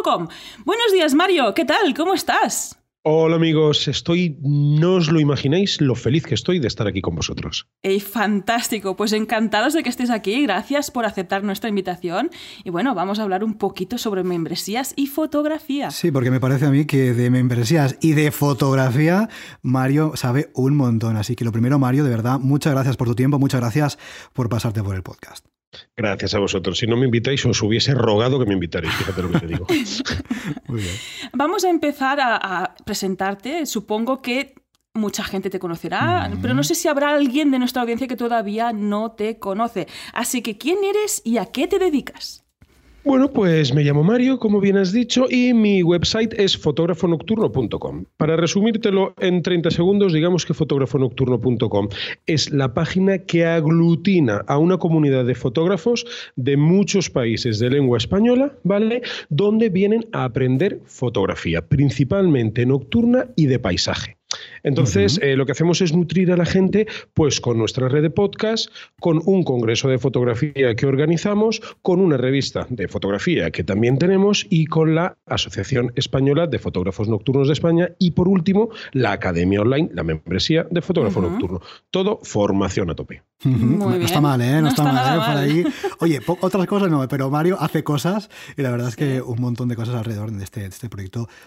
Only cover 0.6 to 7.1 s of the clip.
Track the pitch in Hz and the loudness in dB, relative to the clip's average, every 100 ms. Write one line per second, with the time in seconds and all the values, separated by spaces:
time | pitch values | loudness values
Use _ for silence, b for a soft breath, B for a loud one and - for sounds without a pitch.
0.6 | 262 440 466 381 302 277 370 349 233 - | -4 0 2 4 4 4 2 2 2 0
1.6 | 277 339 370 262 339 370 - 349 320 - | 0 2 0 0 0 0 0 0 0 -2
2.6 | - - _ _ 156 156 160 165 165 156 | -8 -12 _ _ 0 2 4 2 2 4
3.6 | 151 143 - 131 - 175 175 135 139 143 | 2 2 -2 -4 0 0 0 -2 -2 2
4.6 | 143 147 170 185 156 160 147 139 135 170 | 2 4 4 4 4 4 4 2 2 2
5.6 | 196 - 143 117 117 156 - 110 - 180 | 0 0 0 0 0 0 0 -2 0 0
6.6 | 113 - 104 95 87 | 0 -2 -2 -2 -4